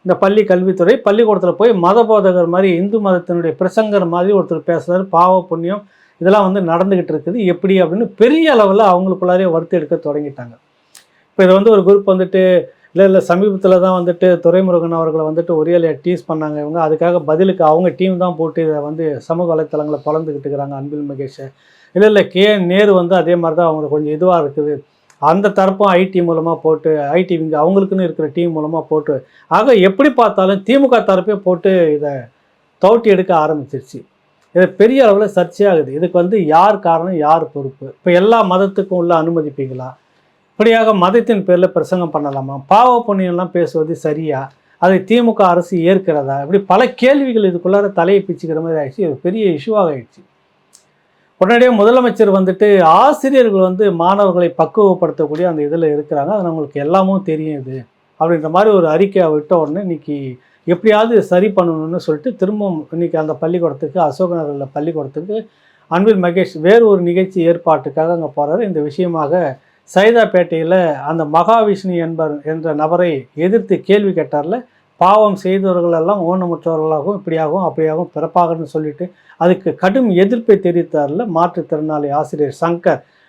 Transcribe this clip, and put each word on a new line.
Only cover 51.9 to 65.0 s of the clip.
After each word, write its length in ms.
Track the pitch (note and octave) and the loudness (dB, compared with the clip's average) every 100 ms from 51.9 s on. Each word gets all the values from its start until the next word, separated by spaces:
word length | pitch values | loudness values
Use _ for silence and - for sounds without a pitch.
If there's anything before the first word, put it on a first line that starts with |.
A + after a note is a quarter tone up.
| B3+ B3 - G#3 | 4 2 2 2
வந்துட்டு 480 | F#3+ F#3 F#3 G#3 G3 | 2 0 2 4 4
ஆசிரியர்கள் 800 | D#3+ F3 C4 D4 C4+ C4+ A#3 F#3+ | 6 6 4 2 0 2 2 2
வந்து 320 | F#3 F#3 G#3 | 0 2 0
மாணவர்களை 640 | E3+ E3+ G3+ G3 F3 E3+ - | 0 0 2 2 2 0 0
பக்குவப்படுத்தக்கூடிய 840 | D#3 - G3+ F3+ E3 - D3+ D#3 | -2 2 2 2 -2 -2 -4 -2
அந்த 200 | F3+ D#3 | -2 -2
இதுல 220 | D3 E3+ | -4 -2
இருக்கிறாங்க, 420 | D#3+ D3 D3+ D3 D3 | -2 -2 -4 -4 -2
அது 220 | G#3 F3 | -4 -4
நம்மளுக்கு 240 | D#3+ C#3+ | -6 -6
எல்லாமும் 500 | C#3+ D3 F#3+ F#3+ F#3+ | -6 -2 0 0 -2
தெரியும் 420 | F#3+ D#3 D#3 D3 C3 | -2 -6 -6 -8 -10
இது 180 | C3 A#2 _ _ - | -12 -14 _ _ -4
அப்படின்ற 300 | E3 E3+ D#3 | -2 -2 0
மாதிரி 260 | F3 G#3+ G3+ | 0 2 2
ஒரு 120 | E3 | 2
அறிக்கையை 440 | G3 G3 G3 E3+ | 0 0 0 0
விட்ட 260 | D3+ D3+ F3 | 0 0 0
உடனே 220 | D3 E3 | 0 -4
இன்னைக்கு 580 | F#3+ D#3 D3 C#3+ C3+ B2 _ _ - | -6 -8 -8 -10 -10 -14 _ _ -4
எப்படியாவது 560 | F3 A3 G#3 A3+ A3+ | -2 2 2 2 0
சரி 240 | - F3+ G#3+ | 0 0 0
பண்ணணும்னு 500 | G3 F3 D#3+ D#3 F3 | 0 -2 -2 -4 -6
சொல்லிட்டு 400 | E3+ D3+ C4 - | -4 -6 -6 -4
திரும்பவும் 500 | F#3+ G#3+ G3+ D#3+ D3 | -4 -4 -4 -6 -8
இன்னைக்கு 280 | E3 E3+ D#3+ | -6 -4 -4
அந்த 140 | D#3 | -4
பள்ளிக்கூடத்துக்கு, 680 | D3 E3 F3 E3+ C3+ D3+ F3+ | -4 -4 -2 -4 -4 -6 -2
அசோக் 320 | D3+ C#3 F3+ | -2 -2 -4
நகர்ல 360 | E3+ D3 C#3 C3+ | -4 -6 -8 -8
பள்ளிக்கூடத்துக்கு 760 | D3 D#3 D#3 | -6 -6 -6